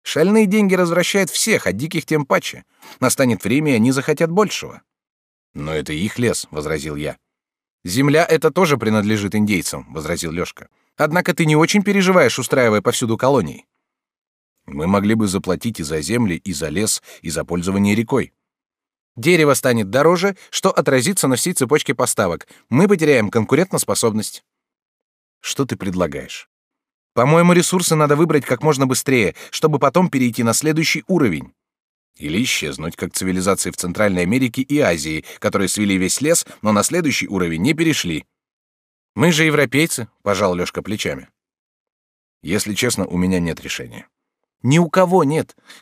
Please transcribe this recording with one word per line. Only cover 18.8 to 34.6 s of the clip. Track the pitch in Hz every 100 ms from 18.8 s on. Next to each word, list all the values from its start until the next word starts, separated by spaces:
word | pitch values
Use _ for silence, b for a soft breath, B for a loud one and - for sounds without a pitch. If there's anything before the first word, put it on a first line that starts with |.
| _ _ _ -
«Дерево | 139 175 147
станет | 131 131 117 98
дороже, | 127 151 175 196 190 B
что | - 190
отразится | 175 147 135 139 196 139
на | 123
всей | 175
цепочке | - 123 151 -
поставок. | 123 127 - 92 80 - b b
Мы | 127 196
потеряем | 190 151 131 101
конкурентоспособность». | 117 107 135 185 156 - - 117 107 - - _ _ _ _ _ _ _ _ _ _
«Что | - -
ты | 135 107
предлагаешь?» | 98 92 82 71 62 - - _ _ _ _ _ _
«По-моему, | - 131 165 175
ресурсы | 175 - 180 175
надо | 160 147 147
выбрать | 165 151
как | - 123
можно | 156 135 131
быстрее, | 123 - 127 92 - B
чтобы | - 156 127
потом | 139 180 175
перейти | 135 123 113
на | 117
следующий | 110 151 156 156 156 -
уровень». | 180 120 76 - _ _ _ _ _ _ -
«Или | 73 92
исчезнуть, | 127 - 76 69 80 -
как | 92
цивилизации | - 95 92 95 95 90
в | -
Центральной | 90 85 107 92
Америке | 87 127 127 127